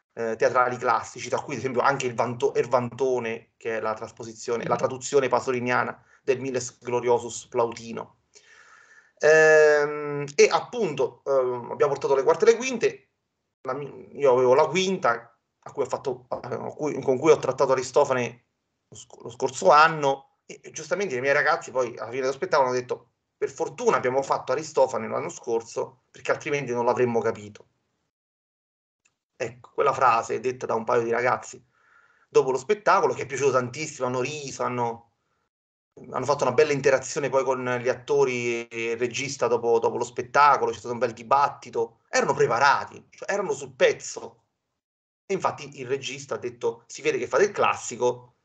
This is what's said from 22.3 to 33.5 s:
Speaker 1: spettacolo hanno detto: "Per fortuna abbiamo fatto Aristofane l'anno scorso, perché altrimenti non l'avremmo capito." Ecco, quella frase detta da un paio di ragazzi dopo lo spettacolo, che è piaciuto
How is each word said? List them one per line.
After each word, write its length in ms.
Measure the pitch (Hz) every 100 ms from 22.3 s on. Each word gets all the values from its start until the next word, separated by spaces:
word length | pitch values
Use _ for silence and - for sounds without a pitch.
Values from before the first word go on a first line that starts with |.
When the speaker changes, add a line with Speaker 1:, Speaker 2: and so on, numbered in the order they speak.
Speaker 1:
spettacolo 360 | 139 185 156 127
hanno 80 | 127
detto: 320 | 123 120 _ _ _ -
"Per 140 | 139
fortuna 460 | - 160 - 247 139
abbiamo 260 | 123 131
fatto 300 | 135 135 -
Aristofane 540 | 131 156 - 127 117 110
l'anno 200 | 120 156
scorso, 720 | - - 113 113 - - - _
perché 220 | - -
altrimenti 400 | 131 156 143 123
non 120 | 120
l'avremmo 360 | 120 117 123 117
capito." 460 | 110 104 104 104 - _ _ _ _ _ _ _ _ _ _ _ _ _ _ _ _ -
Ecco, 340 | 120 123 -
quella 200 | - 143
frase 480 | 123 127 113 113 117
detta 260 | 123 123 120
da 80 |
un 80 | 113
paio 180 | 113 123
di 80 | 117
ragazzi 540 | 117 123 113 - 123 _ _ _ _ _ _ _
dopo 220 | 147 131
lo 80 | 131
spettacolo, 560 | - 208 - 190 165
che 80 | 123
è 40 | 123
piaciuto 260 | 131 139